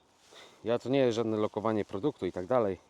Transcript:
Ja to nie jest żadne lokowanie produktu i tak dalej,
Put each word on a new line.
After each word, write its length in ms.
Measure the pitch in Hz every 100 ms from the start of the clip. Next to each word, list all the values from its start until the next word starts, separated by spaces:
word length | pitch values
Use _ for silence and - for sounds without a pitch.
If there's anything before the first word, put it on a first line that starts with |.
| _ _ _ - - -
Ja 160 | 104 120
to 100 | 120
nie 100 | 139
jest 160 | 127 110
żadne 220 | 110 107
lokowanie 480 | 107 107 107 107 95
produktu 400 | 98 143 - 92
i 60 |
tak 160 | 92 90
dalej, 300 | 127 104 90 _